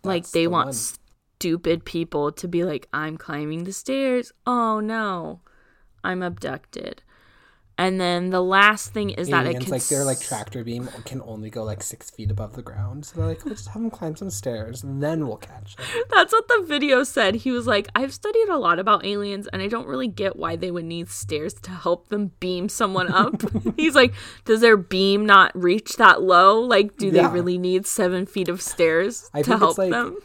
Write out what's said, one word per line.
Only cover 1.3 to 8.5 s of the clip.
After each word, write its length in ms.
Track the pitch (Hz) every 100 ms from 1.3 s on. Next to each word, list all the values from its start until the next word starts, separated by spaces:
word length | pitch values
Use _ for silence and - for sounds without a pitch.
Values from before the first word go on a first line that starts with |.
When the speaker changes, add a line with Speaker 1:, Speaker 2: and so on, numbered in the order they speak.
| _ 180 170 170 165
Speaker 1:
people 480 | - 165 165 151 147
to 160 | 156 180
be 160 | 175
like, 240 | 175 147 -
"I'm 240 | 143 156 156
climbing 480 | - 147 151 160
the 80 | 180
stairs. 600 | 196 - 269 269 247 240 _ -
Oh, 340 | 247 226 214
no. 600 | 214 226 214 180 156 175 _ _ _ _ _ _
I'm 180 | 185 185
abducted." 800 | 180 135 - 135 _ 50 50 - _ _ _ _ _ _ _ -
And 200 | 185 190
then 320 | 180 175 180
the 120 | 185
last 500 | 185